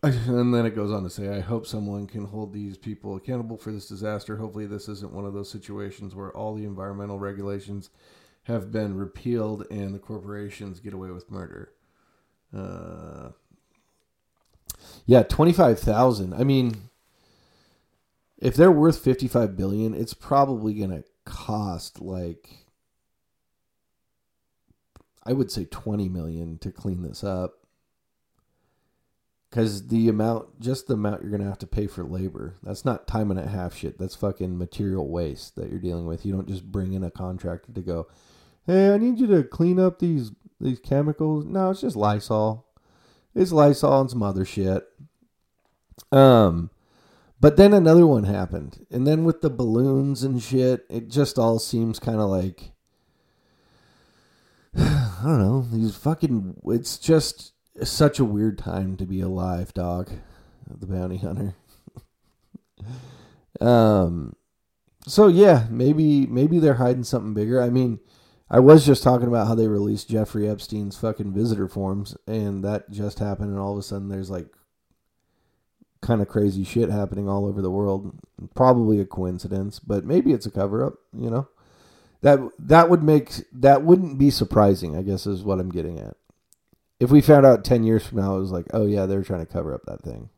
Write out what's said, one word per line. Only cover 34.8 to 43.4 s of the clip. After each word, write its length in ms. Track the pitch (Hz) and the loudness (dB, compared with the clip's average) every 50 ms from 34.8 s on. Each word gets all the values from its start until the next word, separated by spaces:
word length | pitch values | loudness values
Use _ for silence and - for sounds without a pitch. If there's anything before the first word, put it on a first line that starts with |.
| 104 98 95 92 78 69 | -6 -4 -4 -4 -6 -6
waste 480 | 80 85 87 76 69 - - - _ | -6 -6 -6 -6 -8 -12 -16 -20 _
that 140 | - 80 82 | -14 -12 -12
you're 80 | - 92 | -10 -10
dealing 260 | 90 92 87 85 85 | -8 -8 -8 -8 -8
with. 220 | 82 82 82 - | -8 -10 -8 -8
You 80 | 104 98 | -6 -6
don't 140 | 95 92 - | -6 -6 -8
just 220 | 98 92 87 101 | -10 -12 -12 -10
bring 220 | 92 101 95 92 95 | -8 -8 -6 -6 -6
in 100 | 95 95 | -6 -8
a 80 | 87 | -8
contractor 600 | - - 95 90 92 90 - 90 82 82 _ - 113 | -10 -10 -10 -10 -10 -8 -8 -10 -10 -10 _ -14 -14
to 80 | 98 | -12
go, 260 | 90 95 87 82 85 _ _ _ _ _ _ _ _ _ _ _ _ | -8 -6 -6 -6 -8 _ _ _ _ _ _ _ _ _ _ _ _
"Hey, 260 | - 175 190 196 196 202 | 0 2 4 4 4 4
I 60 | 208 | 2
need 200 | 226 247 254 220 | 2 0 0 0
you 80 | 262 220 | 2 2
to 160 | 202 175 131 | 4 2 2
clean 340 | - - - 165 175 180 185 | 0 -2 -2 0 0 2 2
up 200 | 185 185 180 _ | 2 0 0 _
these, 340 | - 175 165 147 120 107 98 _ _ - _ _ | -4 -2 -2 -2 -4 -6 -12 _ _ -20 _ _
these 200 | - 131 127 117 | -6 -6 -6 -6
chemicals." 680 | _ - 139 139 147 151 151 - 160 156 156 151 147 | _ -2 -2 0 0 -2 -2 -4 -2 -2 -2 -4 -6
No, 240 | - - 190 190 185 | -6 -4 -2 -2 -2
it's 100 | 190 190 | -2 -4
just 160 | - 254 165 | -6 -6 -4
Lysol. 680 | 107 - - 104 104 101 - 113 107 107 110 110 117 _ _ _ _ _ _ _ _ _ _ _ _ _ _ _ | -2 0 0 0 -2 -4 -2 -2 0 0 -2 -4 -6 _ _ _ _ _ _ _ _ _ _ _ _ _ _ _
It's 180 | - | 0